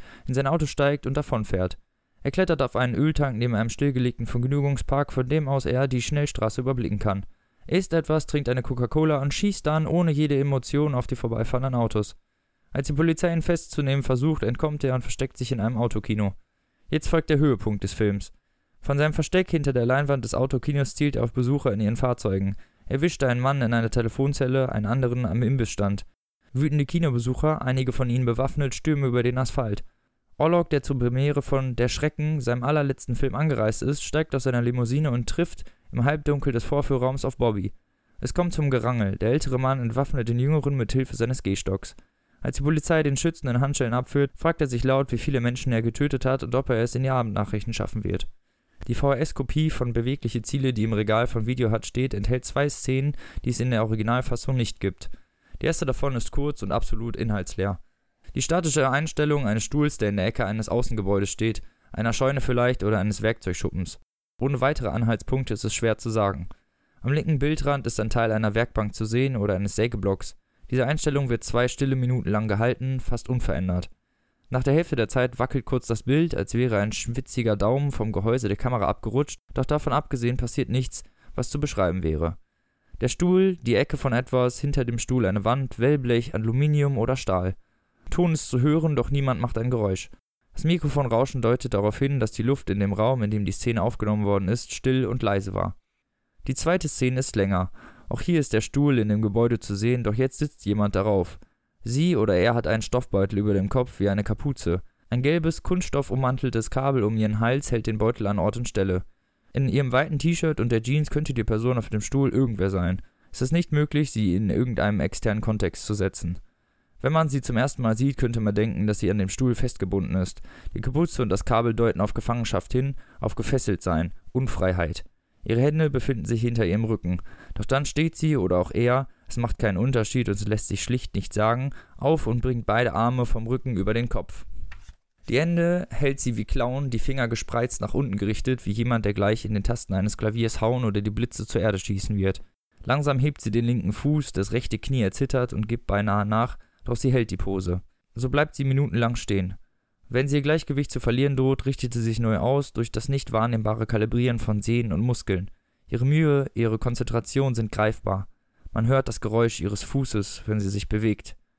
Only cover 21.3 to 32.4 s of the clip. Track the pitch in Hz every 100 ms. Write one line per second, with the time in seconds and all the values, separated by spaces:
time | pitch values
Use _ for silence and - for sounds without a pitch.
21.3 | - 120 143 135 104 107 117 127 120 107
22.3 | 98 98 98 - _ - 135 160 - 131
23.3 | 123 127 139 120 117 113 123 117 - 139
24.3 | 143 127 135 127 107 104 123 127 120 117
25.3 | 101 123 135 113 - 101 101 - _ _
26.3 | _ _ 127 151 147 143 170 165 120 117
27.3 | 127 151 156 131 131 131 123 127 120 123
28.3 | 117 131 - 139 - - 147 135 123 120
29.3 | 123 127 143 117 101 - - _ _ _
30.3 | - 156 175 170 147 - 135 120 127 143
31.3 | 143 - 135 131 120 123 - 151 - 151
32.3 | 156